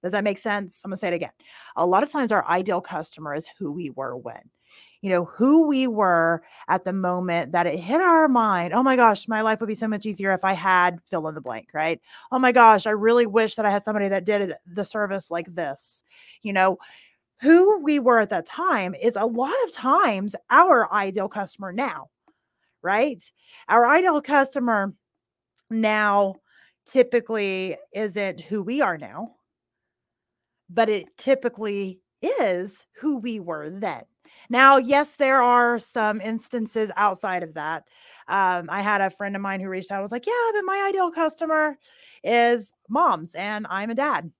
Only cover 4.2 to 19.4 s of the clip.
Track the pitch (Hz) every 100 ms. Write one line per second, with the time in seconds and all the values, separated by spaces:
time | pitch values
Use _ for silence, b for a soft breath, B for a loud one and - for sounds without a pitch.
4.2 | 120 117 _ _ b b b b 196 180
5.2 | 170 - 247 311 311 269 262 214 196 170
6.2 | 165 165 B B B 185 185 190 185 180
7.2 | 180 170 135 170 175 151 175 294 370 330
8.2 | 311 247 220 185 170 196 262 254 233 202
9.2 | - 220 220 220 220 214 220 208 214 185
10.2 | 196 185 190 190 185 185 180 175 _ 175
11.2 | 156 156 127 113 - 151 156 165 B B
12.2 | B 262 254 247 233 214 220 214 220 240
13.2 | 233 208 220 - 214 202 214 214 196 196
14.2 | 180 208 190 156 - 175 196 220 208 196
15.2 | - 170 175 170 156 139 - - _ b
16.2 | b b 214 196 190 185 B B B B
17.2 | _ _ 262 339 381 415 285 294 247 233
18.2 | 214 190 160 - 359 254 185 190 226 226
19.2 | 285 233